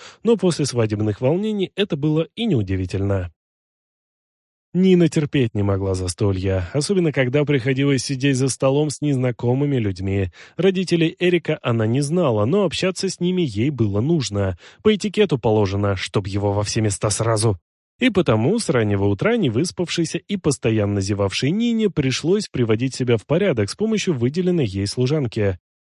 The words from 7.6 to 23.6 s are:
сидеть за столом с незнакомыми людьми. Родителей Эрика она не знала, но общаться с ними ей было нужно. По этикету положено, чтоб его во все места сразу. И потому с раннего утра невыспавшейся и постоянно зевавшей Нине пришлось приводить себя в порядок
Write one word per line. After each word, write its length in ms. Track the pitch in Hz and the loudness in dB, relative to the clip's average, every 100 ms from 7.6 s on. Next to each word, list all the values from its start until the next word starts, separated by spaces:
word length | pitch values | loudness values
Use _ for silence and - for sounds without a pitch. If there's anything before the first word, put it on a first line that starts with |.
| 127 131 143 135 | 0 0 2 0
сидеть 340 | - 131 143 127 | -2 -2 0 2
за 100 | 135 | 0
столом 420 | - 135 143 151 | 0 0 2 -2
с 120 | - | -2
незнакомыми 760 | 147 127 127 110 120 131 147 131 | -2 0 -2 -2 0 0 0 0
людьми. 520 | 104 87 95 98 92 - - - | -2 -2 -2 -2 -2 -8 -16 0
Родителей 600 | 190 190 180 170 160 - | 0 0 0 0 0 0
Эрика 380 | 180 175 - 156 | 0 0 -2 -4
она 240 | 123 113 110 | -2 0 2
не 140 | 131 | 0
знала, 440 | 143 180 147 107 110 | 0 0 2 2 2
но 180 | 202 | 2
общаться 460 | 180 - 185 - 190 | 0 0 -4 -2 -6
с 100 | - | -2
ними 220 | 175 180 | -2 0
ей 300 | 147 101 139 | 0 0 -2
было 300 | 123 107 101 | 0 0 0
нужно. 560 | 143 170 113 101 95 87 - - | 0 0 0 -2 -2 -4 -14 -2
По 100 | 214 | 0
этикету 460 | 208 214 208 202 135 | 2 0 0 2 2
положено, 560 | 117 107 98 98 101 92 | 2 4 2 2 0 -2
чтоб 320 | - 110 98 | -2 -4 -2
его 260 | 101 101 | -2 0
во 100 | 101 | 0
все 180 | 101 117 | -2 0
места 280 | 110 - 107 | -2 0 -2
сразу. 480 | 104 113 107 113 95 _ _ _ - | -2 0 2 0 -2 _ _ _ -2
И 120 | 247 | 0
потому 480 | 190 147 110 127 226 | 2 2 2 2 0
с 100 | - | 0
раннего 360 | 127 107 98 101 | 0 2 2 0
утра 320 | 98 214 240 | 0 0 2
невыспавшейся 800 | 139 110 185 - 170 - 160 170 | 0 0 -2 -4 -4 -2 -2 -4
и 180 | - 202 | -6 -2
постоянно 640 | 156 - 113 110 101 101 | -2 0 0 2 2 0
зевавшей 480 | 98 98 98 - 131 | -2 0 -2 0 -2
Нине 400 | 208 240 226 208 | 0 0 0 0
пришлось 580 | 151 131 - 156 208 - | 0 -2 -2 0 0 -2
приводить 460 | 135 113 110 131 | -2 0 0 -2
себя 240 | - 123 113 | -2 0 0
в 80 | - | 0
порядок 460 | 165 202 117 | 0 2 0